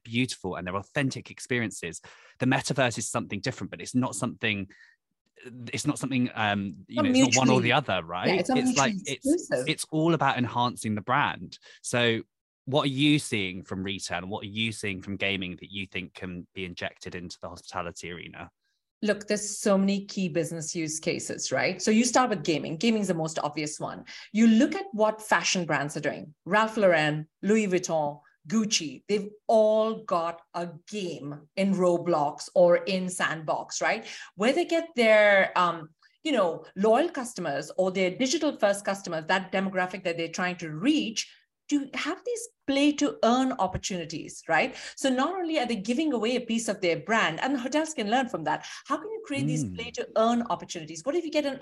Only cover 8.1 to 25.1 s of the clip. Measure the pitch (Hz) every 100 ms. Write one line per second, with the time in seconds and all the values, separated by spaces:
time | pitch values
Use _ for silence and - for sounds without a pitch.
8.1 | 87 123 185 180 254 254 226 131 98 -
9.1 | 139 269 339 - 127 135 156 - 156 160
10.1 | 160 139 127 120 120 120 120 110 104 107
11.1 | 135 117 80 90 - - - - 123 120
12.1 | 113 - _ _ _ - 139 139 131 147
13.1 | 147 - 110 95 92 82 95 95 95 -
14.1 | 87 92 107 107 104 113 110 104 92 98
15.1 | 98 98 98 90 87 - 101 95 95 87
16.1 | - 92 87 87 - 92 87 98 - 92
17.1 | 87 87 - 85 87 - 92 87 82 85
18.1 | 85 78 78 85 _ _ _ _ - 208
19.1 | 202 - 208 - - 220 196 196 196 202
20.1 | - 185 160 156 165 156 175 156 156 175
21.1 | 135 - - - 131 131 185 - 220 247
22.1 | 262 247 196 147 147 139 160 233 220 190
23.1 | 165 170 - 147 160 151 - 131 90 -
24.1 | - - 208 226 220 294 392 - 208 214